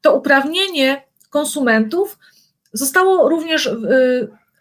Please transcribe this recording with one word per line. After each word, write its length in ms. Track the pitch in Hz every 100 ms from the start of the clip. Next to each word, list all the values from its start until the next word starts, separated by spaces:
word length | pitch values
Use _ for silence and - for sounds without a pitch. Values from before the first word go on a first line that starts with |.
to 160 | 311 277
uprawnienie 840 | 277 277 277 349 392 330 262 277 - _ _
konsumentów 880 | 294 302 294 247 220 220 339 403 - _ _ _ _ _
zostało 560 | 214 269 370 381 370 277
również, 380 | 330 320 311 254
y, 600 | 226 208 262 254 247 214 - _ _